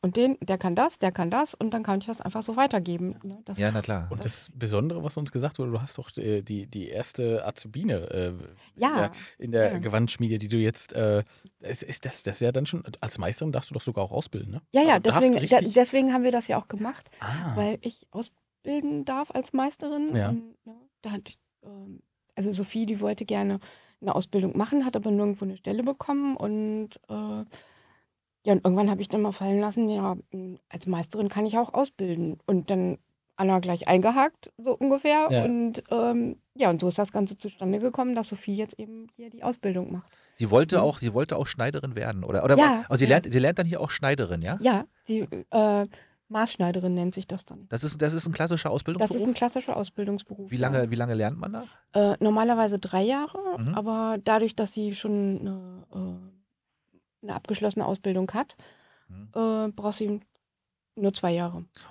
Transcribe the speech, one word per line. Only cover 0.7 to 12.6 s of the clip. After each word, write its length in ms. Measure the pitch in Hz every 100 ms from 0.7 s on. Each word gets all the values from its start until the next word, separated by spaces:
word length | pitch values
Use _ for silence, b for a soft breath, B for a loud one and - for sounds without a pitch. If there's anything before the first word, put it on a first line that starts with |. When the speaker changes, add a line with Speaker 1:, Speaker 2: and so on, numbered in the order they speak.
| 175
Speaker 1:
das, 240 | 302 -
der 120 | 190
kann 180 | 185 170
das 240 | 226 302 -
und 160 | 220
dann 80 | 226
kann 160 | 220 196
ich 60 | 214
das 140 | 226
einfach 220 | 196 220
so 140 | 214 226
weitergeben, 580 | 277 240 175 170 180 196
ne? 160 | 196 202 -
Das 120 | 98
Speaker 2:
Ja, 140 | 104
na 100 | 107
klar. 260 | 104 98 87
Speaker 3:
Und 120 | 110 120
Speaker 1:
das 220 | - -
Speaker 3:
das 20 |
Besondere, 500 | 131 113 104 147 170
was 120 | 147 151
uns 140 | 147
gesagt 260 | 131 143 -
wurde, 140 | 123
du 100 | 117
hast 160 | 131 -
doch, 180 | - -
äh, 240 | 107 104
die, 240 | 104 104 98
die 220 | 101 76
erste 540 | 101 123 - 120 113 104
Azubine, 480 | - 107 131 202 101 85
äh, 220 | 92 90 87 - - b -
Speaker 1:
Ja, 120 | 254
Speaker 3:
in 60 | 285
der, 140 | 202 B B B
in 120 | 120
der 200 | 117 107
Speaker 1:
ja. 60 | 90
Speaker 3:
Gewandschmiede, 580 | 113 110 117 - 117 110
die 100 | 104
du 80 | 113
jetzt, 340 | 110 - -
äh, 300 | - 107 104 107 B B _
ist, 200 | 95 101
ist 240 | - - 131
das, 160 | -
das 160 | - 101
ja 100 | 120
dann 140 | 131